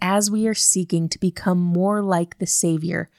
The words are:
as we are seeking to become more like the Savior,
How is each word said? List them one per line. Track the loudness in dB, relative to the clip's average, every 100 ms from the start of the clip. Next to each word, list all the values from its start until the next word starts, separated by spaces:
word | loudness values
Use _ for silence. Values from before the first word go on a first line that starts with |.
as | 0 2 2
we | 0 0
are |
seeking | 0 0 0 0 0 -2
to | -2
become | -2 -2 0 0
more | 2 2 2 0
like | 0 0 -2 -6
the | -4
Savior, | 0 0 0 -2 -6 -8